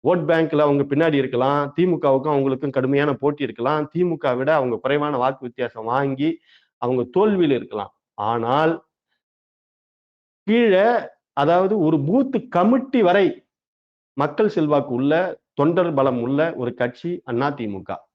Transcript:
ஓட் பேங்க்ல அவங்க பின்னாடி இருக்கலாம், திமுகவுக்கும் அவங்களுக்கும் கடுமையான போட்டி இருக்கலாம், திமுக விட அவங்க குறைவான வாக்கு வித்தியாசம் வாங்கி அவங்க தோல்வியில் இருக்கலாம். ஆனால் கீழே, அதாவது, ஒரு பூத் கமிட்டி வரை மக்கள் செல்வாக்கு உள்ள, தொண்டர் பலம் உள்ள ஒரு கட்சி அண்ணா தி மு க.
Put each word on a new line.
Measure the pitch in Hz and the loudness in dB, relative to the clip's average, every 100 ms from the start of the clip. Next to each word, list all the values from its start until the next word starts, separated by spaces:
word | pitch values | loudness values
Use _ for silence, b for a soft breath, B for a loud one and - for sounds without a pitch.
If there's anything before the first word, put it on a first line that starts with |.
| 135 | 0
ஓட் | 175 | 0
பேங்க்ல | 156 165 160 151 | 2 0 2 2
அவங்க | 151 143 | 2 2
பின்னாடி | 139 139 165 | 0 0 2
இருக்கலாம், | 143 127 120 131 143 143 139 | 2 0 0 0 0 -2 0
திமுகவுக்கும் | 180 170 147 135 143 | 0 2 2 2 2
அவங்களுக்கும் | 143 135 131 147 | 0 0 -2 -2
கடுமையான | 135 131 139 147 | -2 0 0 0
போட்டி | 131 143 147 | 0 -2 -2
இருக்கலாம், | 135 110 123 151 147 | -6 -4 -2 -2 -2
திமுக | 170 180 160 143 123 | -2 -2 -2 -2 -2
விட | 135 | 0
அவங்க | 156 127 113 | 0 0 -4
குறைவான | 131 143 147 143 | -2 -2 -2 -2
வாக்கு | 127 135 | -2 -4
வித்தியாசம் | 123 117 120 117 | -12 -8 -8 -6
வாங்கி | 110 127 139 131 151 170 b b b _ | -4 -2 -2 -2 -4 -4 b b b _
அவங்க | 120 127 | -4 -2
தோல்வியில் | 123 180 214 196 165 127 | -2 0 0 2 0 0
இருக்கலாம். | - 110 98 _ _ | -4 -10 -10 _ _
ஆனால் | - 104 117 113 135 160 165 _ _ _ _ _ _ _ _ _ _ _ _ _ _ _ _ | -8 -4 -2 0 2 0 -2 _ _ _ _ _ _ _ _ _ _ _ _ _ _ _ _
கீழே, | - 226 233 185 214 240 - _ _ | 0 2 4 4 4 2 -4 _ _
அதாவது, | - 143 175 190 214 | -2 2 4 2 2
ஒரு | 156 160 | 2 2
பூத் | 139 233 269 233 - | 2 0 0 -2 -2
கமிட்டி | 175 196 262 269 247 | 0 2 2 0 2
வரை | 190 190 185 - _ _ _ _ _ _ _ | 4 4 2 -2 _ _ _ _ _ _ _
மக்கள் | - 147 - 214 | -2 -2 2 0
செல்வாக்கு | 202 156 147 135 | 0 2 0 0
உள்ள, | 123 139 160 185 - _ | -2 0 0 -2 -8 _
தொண்டர் | - 147 170 175 | -2 0 2 0
பலம் | 143 135 123 | 2 0 0
உள்ள | 117 139 160 | -2 0 -2
ஒரு | 160 120 | -2 -8
கட்சி | - 123 123 170 175 | -4 -6 -6 -10 -8
அண்ணா | - 117 139 | -6 -4 -4
தி | 135 110 | -4 -8
மு | 98 | -10
க. | 80 85 _ | -10 -12 _